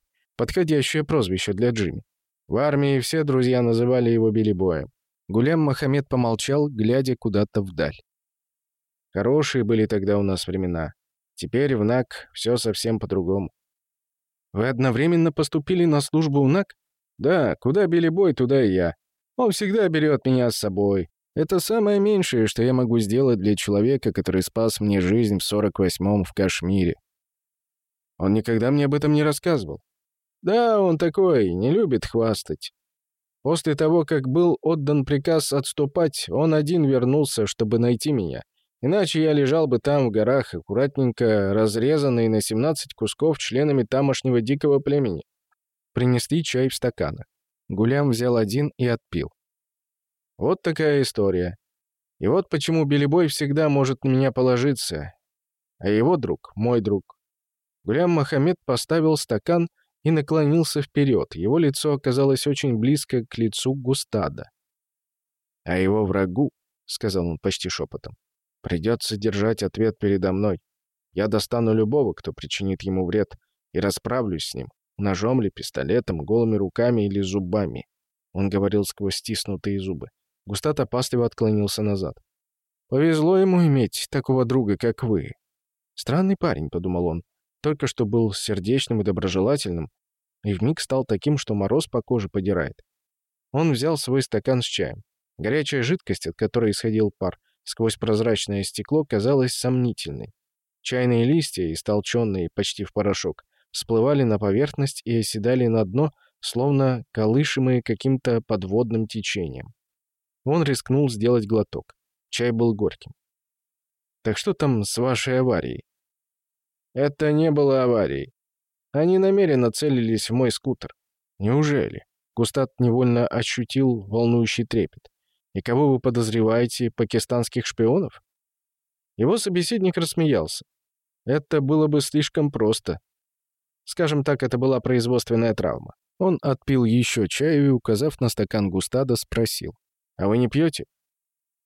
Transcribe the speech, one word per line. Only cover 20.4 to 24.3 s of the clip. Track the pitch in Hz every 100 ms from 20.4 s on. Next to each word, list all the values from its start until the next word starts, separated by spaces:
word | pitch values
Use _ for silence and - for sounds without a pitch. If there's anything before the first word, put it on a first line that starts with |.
| 120
с | -
собой. | 107 92 101 98 87 _ _ -
Это | 156 185
самое | - 226 208 202
меньшее, | 202 208 180 123 110
что | -
я | 120
могу | 127 120 117
сделать | 104 117 135 113
для | 101 104
человека, | - 101 113 135 107
который | 95 92